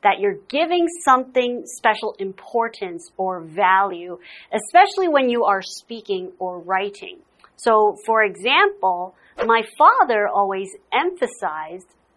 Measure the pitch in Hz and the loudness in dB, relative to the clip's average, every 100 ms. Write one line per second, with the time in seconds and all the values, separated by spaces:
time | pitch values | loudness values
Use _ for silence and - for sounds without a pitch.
0 | 208 175 196 185 _ 277 320 349 339 339 | 0 0 -2 -4 _ -2 0 0 -2 -2
1 | - 262 262 254 247 247 - - 220 214 | 2 2 2 -2 -2 -4 -10 -2 0 0
2 | 220 - 190 190 - 240 226 226 190 170 | -4 -8 -10 -10 -6 -4 -4 -6 -10 -10
3 | - - 190 185 160 160 190 190 196 175 | -16 -6 -6 -6 -10 0 2 4 2 -4
4 | 175 175 - - - 220 - 349 392 392 | -12 -14 -16 -20 -8 -8 2 4 4 2
5 | 370 285 262 240 202 196 180 - _ 233 | 0 2 2 0 0 0 -4 -16 _ -18
6 | 214 185 185 - 185 180 170 190 202 202 | -8 -6 -6 -10 -10 -10 -4 -4 -4 -10
7 | 196 180 _ _ _ _ - 220 214 - | -20 -20 _ _ _ _ 2 4 4 0
8 | - 220 214 170 202 285 403 403 190 180 | 0 2 2 0 0 2 2 2 -2 -2
9 | 185 _ _ - 220 226 220 - 311 508 | -6 _ _ -8 0 0 0 4 4 6
10 | 330 220 208 196 202 190 196 - _ 233 | 2 2 0 0 0 -2 -8 -14 _ -2
11 | 339 359 220 - 180 156 156 180 _ _ | -2 -4 -6 -4 -8 -8 -12 -14 _ _
12 | _ | _